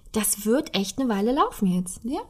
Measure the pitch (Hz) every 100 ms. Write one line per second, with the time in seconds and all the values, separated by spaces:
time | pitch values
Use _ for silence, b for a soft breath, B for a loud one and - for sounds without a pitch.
0 | b 220 202 - 208 269 - 196 196 -
1 | 262 196 220 285 453 - 196 180 180 -
2 | 226 311